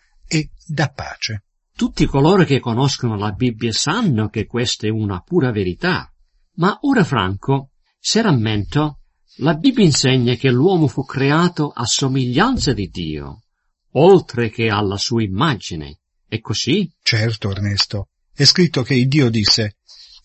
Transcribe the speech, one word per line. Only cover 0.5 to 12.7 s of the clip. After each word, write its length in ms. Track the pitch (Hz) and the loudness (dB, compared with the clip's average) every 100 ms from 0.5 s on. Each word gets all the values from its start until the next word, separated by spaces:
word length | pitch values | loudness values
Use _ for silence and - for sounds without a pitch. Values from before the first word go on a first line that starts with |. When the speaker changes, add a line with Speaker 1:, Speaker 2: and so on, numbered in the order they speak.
| - - | -10 -12
Speaker 1:
dà 220 | 147 143 | -4 -4
pace. 540 | - 80 - - 107 _ _ _ - | -4 -12 -10 -10 -10 _ _ _ -6
Speaker 2:
Tutti 300 | 247 - 147 | -4 0 0
coloro 400 | 139 147 202 165 | 2 4 4 4
che 160 | 127 | 2
conoscono 560 | 120 113 139 - 120 104 | 0 0 0 0 -4 -2
la 140 | 104 | -4
Bibbia 420 | 95 127 110 117 | -2 -4 -2 -4
sanno 560 | 104 139 202 214 110 107 | -4 -2 0 0 0 -2
che 160 | 113 98 | -4 -6
questa 420 | 117 123 - 107 | -4 -4 -4 -4
è 20 | |
una 300 | 110 107 87 | -2 -2 -4
pura 320 | - 180 127 | -2 0 0
verità. 580 | 104 90 87 180 120 - _ _ _ _ | 0 -2 -2 -2 -4 -6 _ _ _ _
Ma 240 | - 175 220 | -2 -2 0
ora, 200 | 285 247 | 0 2
Franco, 680 | 165 123 92 101 - 135 - _ _ _ | 2 0 -2 -4 -2 -2 -2 _ _ _
se 220 | - 214 | -2 0
rammento, 800 | 226 131 110 107 101 147 151 143 _ _ _ - | 2 2 2 -2 -2 -2 -2 -4 _ _ _ -4
la 160 | 131 156 | -2 2
Bibbia 280 | 269 233 | 2 4
insegna 520 | 185 127 131 131 120 120 | 4 4 2 2 2 0
che 140 | 135 | 2
l'uomo 360 | 123 170 180 147 | 2 2 4 0
fu 160 | - | -2
creato 640 | - 135 139 151 175 175 147 | -6 -2 0 2 2 0 -6
a 160 | - | -4
somiglianza 880 | 120 - 139 135 123 123 233 254 156 | -4 -2 0 0 0 0 0 0 -2